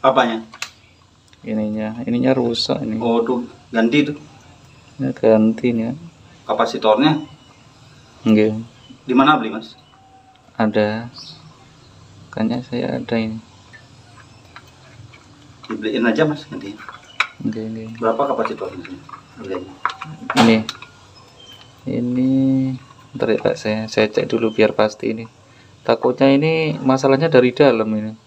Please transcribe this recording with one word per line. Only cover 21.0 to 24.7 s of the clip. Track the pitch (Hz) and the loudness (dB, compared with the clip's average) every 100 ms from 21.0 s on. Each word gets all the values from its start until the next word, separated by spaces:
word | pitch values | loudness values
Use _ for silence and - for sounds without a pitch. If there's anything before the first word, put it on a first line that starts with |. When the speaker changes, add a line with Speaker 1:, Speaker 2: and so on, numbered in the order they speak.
| - - - - - - - - 131 | -20 -20 -20 -20 -20 -20 -20 -14 -6
Speaker 2:
Ini, | 120 120 127 131 135 135 131 131 127 - - - 123 | -4 -2 0 2 2 2 2 0 -4 -12 -20 -16 -4
ntar | 120 | 0
ya, | 107 | 2
Pak, | - - | 0 -2
saya, | 110 107 110 | -4 -4 -2
saya | - 110 | 0 2
cek | - - | 2 0
dulu | 113 113 | 0 0
biar | 110 107 | 2 2